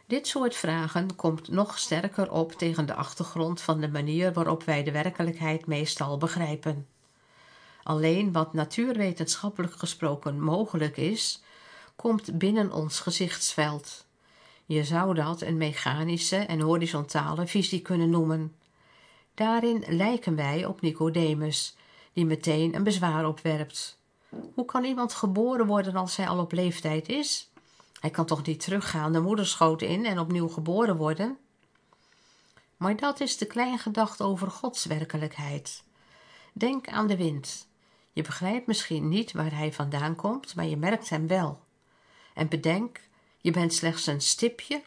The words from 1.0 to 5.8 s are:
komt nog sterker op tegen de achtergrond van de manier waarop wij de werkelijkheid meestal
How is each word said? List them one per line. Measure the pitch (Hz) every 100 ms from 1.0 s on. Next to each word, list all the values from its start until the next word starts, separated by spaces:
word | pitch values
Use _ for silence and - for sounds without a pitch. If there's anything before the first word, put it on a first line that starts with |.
| 190 180
komt | 170 160 -
nog | 180 202 -
sterker | - 160 196 - 190
op | - 165
tegen | - 170 160 151
de |
achtergrond | - - - 170 165 165 170
van | - 156
de | 151
manier | 147 147 156 185
waarop | 175 160 160
wij | - 147
de | 143
werkelijkheid | 147 165 175 170 165 160 156 160
meestal | 147